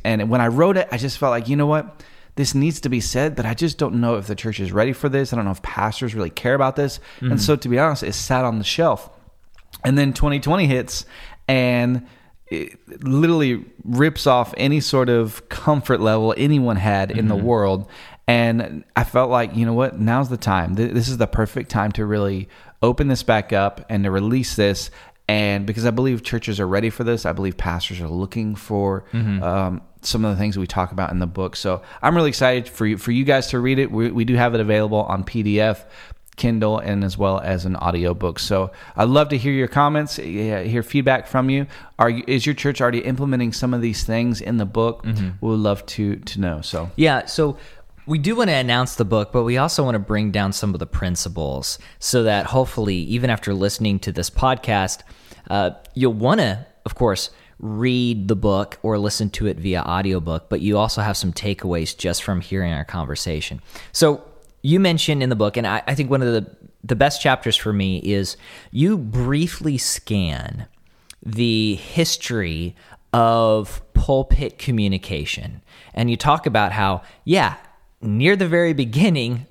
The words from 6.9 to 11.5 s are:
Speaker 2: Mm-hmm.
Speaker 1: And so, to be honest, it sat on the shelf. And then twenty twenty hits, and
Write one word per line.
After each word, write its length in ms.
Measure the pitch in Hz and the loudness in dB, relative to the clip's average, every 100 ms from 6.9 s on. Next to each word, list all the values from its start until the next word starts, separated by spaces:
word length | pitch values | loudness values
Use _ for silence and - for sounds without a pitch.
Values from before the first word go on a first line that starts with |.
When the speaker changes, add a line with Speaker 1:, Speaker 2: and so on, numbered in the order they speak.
| - - - | -4 -16 -6
Speaker 2:
Mm-hmm. 140 | 127 | -2
Speaker 1:
And 80 | 113 | 0
so, 160 | 101 143 | 2 0
to 120 | 123 | 2
be 80 | 123 | 2
honest, 240 | 156 143 | 2 0
it 100 | - | -4
sat 320 | - - 127 | -6 -2 0
on 140 | 127 110 | 0 -2
the 60 | |
shelf. 440 | 101 - 165 107 - - - - - - - - | -2 2 2 2 -4 -20 -20 -20 -20 -20 -20 -6
And 140 | 127 139 | 2 4
then 160 | 139 | 4
twenty 280 | 120 147 139 | 2 2 2
twenty 260 | 139 185 127 | 0 2 4
hits, 400 | 127 - - - - - - | 2 -2 -8 -10 -16 -20 -10
and 580 | - | 0